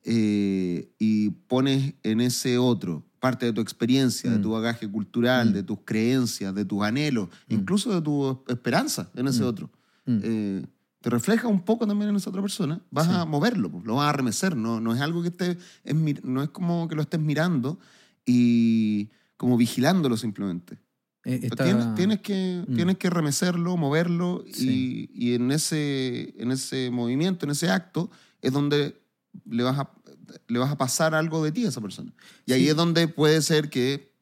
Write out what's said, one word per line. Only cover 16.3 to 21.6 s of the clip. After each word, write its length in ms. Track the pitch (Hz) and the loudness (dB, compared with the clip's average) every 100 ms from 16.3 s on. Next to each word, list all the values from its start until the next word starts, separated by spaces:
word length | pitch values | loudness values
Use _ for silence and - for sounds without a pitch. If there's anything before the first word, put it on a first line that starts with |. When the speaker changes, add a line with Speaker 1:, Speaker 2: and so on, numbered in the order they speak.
| 131 | -4
Speaker 1:
es 80 | 151 | -4
como 380 | - 175 170 165 | -4 -2 -2 -2
que 80 | 156 | -4
lo 60 | |
estés 180 | 147 170 | -4 -2
mirando 600 | 156 143 175 151 127 175 - - _ _ - | 0 0 2 0 -2 -6 -14 -20 _ _ 2
y 840 | 123 120 117 117 113 107 104 104 _ _ _ | 4 6 6 4 4 2 0 -4 _ _ _
como 200 | 123 120 | 2 4
vigilándolo 600 | 120 - 139 185 139 110 | 2 2 2 4 2 0
simplemente. 580 | 117 101 101 87 - - _ _ _ _ - | -4 -4 -4 -4 -8 -20 _ _ _ _ -6
Speaker 2:
Eh, 140 | 127 | -4
Speaker 1:
Pues 40 | 123 | -4
Speaker 2:
está 120 | - | 0